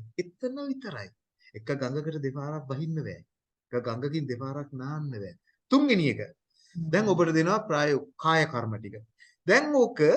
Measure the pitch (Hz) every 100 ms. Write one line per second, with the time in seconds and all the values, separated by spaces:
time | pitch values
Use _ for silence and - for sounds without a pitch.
0 | 110 - 180 - 254 269 285 269 240 127
1 | 98 _ _ _ _ 110 110 139 127 143
2 | 151 156 135 135 143 156 135 131 160 160
3 | 110 87 - _ _ _ - 123 120 117
4 | 139 160 135 120 135 139 143 135 131 151
5 | 147 117 95 - _ _ - 269 294 214
6 | 147 110 104 - _ _ _ 175 160 175
7 | 214 175 165 160 160 214 160 147 147 135
8 | - - 160 160 151 123 110 107 107 104
9 | - _ _ _ 165 233 302 285 240 -
10 | 151